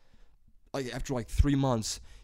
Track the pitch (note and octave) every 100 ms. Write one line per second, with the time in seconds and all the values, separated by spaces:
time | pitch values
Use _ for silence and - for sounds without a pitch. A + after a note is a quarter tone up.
0 | - - - - - - - C3+ B2+ -
1 | - B2+ A2+ - D3 C#3 C3+ A#2 G#2 -
2 | - -